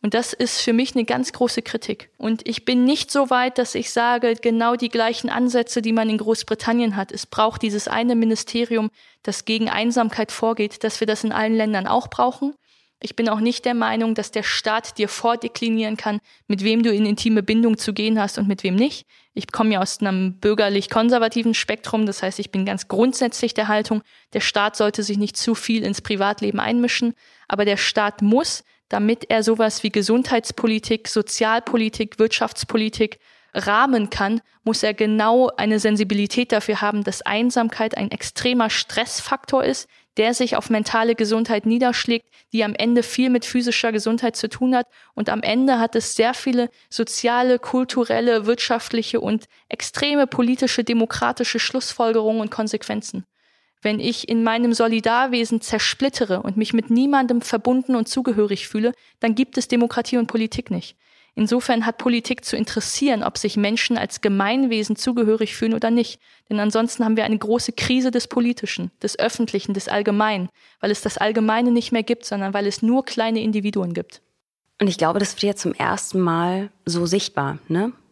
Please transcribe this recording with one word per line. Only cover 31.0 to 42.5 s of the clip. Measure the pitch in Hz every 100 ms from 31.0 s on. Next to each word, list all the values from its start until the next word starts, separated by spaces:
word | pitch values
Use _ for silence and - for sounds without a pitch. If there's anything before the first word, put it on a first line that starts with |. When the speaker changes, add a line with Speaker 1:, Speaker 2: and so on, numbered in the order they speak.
| 220
Speaker 1:
Sozialpolitik, | - 208 - 220 226 226 240 220 - 214 -
Wirtschaftspolitik | 220 - 220 - - 226 220 - 214 - _ _ _
rahmen | - 190 208 269 247 202
kann, | - 196 226 _ _
muss | - 220
er | -
genau | 208 214 214 214 240 254 -
eine | 208 214
Sensibilität | 220 214 202 202 202 - 247
dafür | 214 - 208
haben, | 208 208
dass | 202 190
Einsamkeit | - 208 240 247 226 - 220 -
ein | 196
extremer | - - - 254 247 220
Stressfaktor | - - - 240 - - 269 - 269
ist, | - 269 - _ _ -
der | 220
sich | 240 247 -
auf | -
mentale | 220 214 226 226
Gesundheit | 233 214 220 233 220
niederschlägt, | 220 233 247 240 - 233 _ _ _